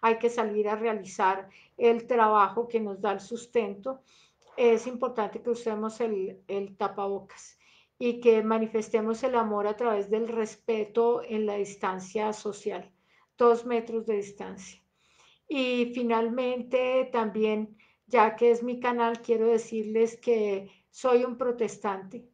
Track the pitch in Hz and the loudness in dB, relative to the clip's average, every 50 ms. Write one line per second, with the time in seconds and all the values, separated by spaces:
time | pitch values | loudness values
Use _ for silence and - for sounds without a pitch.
0 | - 226 226 226 233 233 233 240 220 214 208 208 208 208 214 214 220 233 214 202 | 2 2 2 2 0 0 0 0 -2 0 0 0 0 0 0 -2 -2 -2 -2 -4
1 | 185 - - - 196 190 190 190 190 - - - _ _ _ - 233 233 233 226 | -6 -8 -4 0 2 2 2 0 -4 -12 -18 -20 _ _ _ 2 4 4 4 4
2 | 226 - 247 233 220 214 214 208 196 190 196 233 233 233 - 226 220 202 196 190 | 0 0 2 4 4 6 6 6 4 4 2 -2 -4 -2 -2 -2 -2 -4 -6 -4
3 | 214 208 196 196 - - 240 220 - - - 233 214 202 202 202 - 262 269 262 | -2 -2 -2 -4 -6 -8 -10 -10 -8 -4 -2 -2 0 -2 -4 -8 -8 -10 -10 -10
4 | _ _ _ _ _ _ _ _ _ - - - 240 233 226 220 226 247 254 240 | _ _ _ _ _ _ _ _ _ -10 -2 2 4 6 4 4 2 -2 -6 -4
5 | 262 240 247 233 208 190 202 220 - 240 233 233 - 226 214 208 214 220 220 - | -4 -4 -2 -2 -4 -4 -6 -6 -4 -4 -4 -2 -4 -4 -4 -4 -4 -6 -4 -4
6 | 240 226 208 190 190 196 190 - _ - 196 202 202 196 196 - 214 190 190 208 | -4 -2 -2 -2 -4 -6 -8 -10 _ -8 -6 -6 -6 -6 -6 -4 -6 -4 -4 -4
7 | 196 196 196 190 190 - - - - - - _ _ _ _ _ _ _ _ - | -4 -4 -4 -6 -8 -12 -20 -20 -20 -20 -20 _ _ _ _ _ _ _ _ -4
8 | 247 240 233 240 240 233 226 220 208 220 226 220 220 220 - 220 214 - - 226 | -2 -2 -2 4 6 6 6 6 4 2 2 0 0 0 -2 -4 -2 0 0 0
9 | 214 226 226 220 269 262 247 233 226 214 208 202 202 208 214 214 247 233 214 202 | 0 0 -2 -2 -2 0 2 0 0 0 0 -2 0 -2 -2 0 0 0 0 0
10 | 196 196 214 220 233 226 226 226 220 220 - - _ - 226 220 208 - - 233 | 0 0 0 0 0 -2 -2 -4 -4 -4 -6 -8 _ -4 -2 -2 -2 -2 0 2
11 | 233 233 240 240 - - 220 214 214 208 202 202 196 190 - - - 190 185 185 | 2 2 2 0 -2 -4 -4 -2 -2 -2 -2 -2 -4 -6 -6 -6 -4 -4 -4 -6
12 | 185 - - 214 214 214 214 - - 214 196 - - 208 185 180 - - _ _ | -6 -6 -4 -2 -2 -2 -4 -4 -6 -8 -8 -8 -8 -8 -8 -8 -10 -16 _ _
13 | _ _ _ _ _ _ _ - 240 240 233 233 233 247 240 226 233 233 226 226 | _ _ _ _ _ _ _ 4 4 6 6 4 2 -2 -2 -2 -2 -4 -6 -4
14 | 214 226 214 202 202 - - - 190 185 190 190 - - - - _ _ _ _ | -2 -2 -2 -2 -4 -6 -10 -14 -14 -14 -14 -16 -18 -20 -20 -20 _ _ _ _
15 | _ _ _ _ _ _ _ _ _ - 311 269 262 254 247 247 240 240 240 254 | _ _ _ _ _ _ _ _ _ -6 -2 -2 0 0 2 0 0 0 -2 -2
16 | 240 233 226 226 226 233 233 254 254 247 254 247 240 - 262 254 254 254 262 262 | 0 0 2 2 0 0 -2 -2 -2 -2 -2 -4 -4 -2 0 0 2 2 2 0
17 | 262 254 - 233 220 214 185 214 214 214 214 214 220 214 - _ _ _ _ _ | 0 0 0 -2 -2 -2 0 0 0 2 0 0 -4 -6 -10 _ _ _ _ _
18 | _ _ 247 233 214 220 220 - 240 240 233 233 233 247 247 247 254 240 240 240 | _ _ 4 6 6 4 4 4 4 4 4 4 0 -4 -6 -4 -2 -2 0 0
19 | 233 233 233 226 - - 233 220 220 233 233 220 226 - 226 220 208 214 214 226 | 0 0 -2 -2 -2 -2 0 2 2 2 2 2 0 -2 -6 -6 -4 -2 2 2
20 | 226 226 - - - 247 233 226 214 208 196 190 196 - - _ _ _ - - | 2 2 0 -2 -2 0 0 2 2 0 -2 -4 -6 -8 -16 _ _ _ -10 -4
21 | - 254 240 247 254 254 240 240 262 247 240 240 247 247 - - - 208 196 190 | 2 4 4 4 4 2 -2 -2 -2 -2 -2 -2 -2 -4 -4 -4 -6 -4 -4 -6
22 | 190 190 - 240 - - | -8 -14 -16 -18 -18 -20